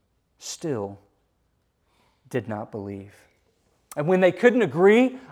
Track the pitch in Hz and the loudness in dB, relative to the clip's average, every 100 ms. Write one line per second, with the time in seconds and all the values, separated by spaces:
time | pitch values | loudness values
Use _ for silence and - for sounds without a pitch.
0 | _ _ _ _ - - 165 120 98 101 | _ _ _ _ -18 -12 -8 -6 -8 -12
1 | _ _ _ _ _ _ _ _ _ _ | _ _ _ _ _ _ _ _ _ _
2 | _ _ 135 127 107 104 107 110 101 98 | _ _ _ -8 -6 -10 -10 -12 -12 -12
3 | 98 _ _ _ _ _ _ _ _ - | -16 _ _ _ _ _ _ _ _ -6
4 | 147 185 185 180 247 247 185 139 190 220 | -2 2 2 4 2 4 0 4 6 6
5 | 254 - - | 4 -2 -8